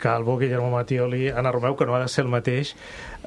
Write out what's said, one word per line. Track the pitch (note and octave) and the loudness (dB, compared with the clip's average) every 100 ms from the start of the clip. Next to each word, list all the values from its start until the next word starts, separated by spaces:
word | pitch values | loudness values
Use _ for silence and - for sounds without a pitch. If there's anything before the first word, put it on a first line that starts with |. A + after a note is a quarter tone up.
Calvo, | A#2+ A#2 A#2 B2 | 2 2 2 0
Guillermo | C3 B2 B2 | 2 0 0
Mattioli, | A#2+ A#2+ B2+ B2 B2+ C3 | 0 0 0 0 0 -2
Anna | A#2+ C3 | 0 0
Romeu, | B2 B2 C#3 | 2 0 2
que | B2 | 2
no | |
ha | B2 | 2
de | B2+ | 0
ser | - C3 | 0 2
el | |
mateix, | B2 B2+ B2+ C#3+ - - - - - | 2 2 0 -2 -8 -16 -16 -14 -12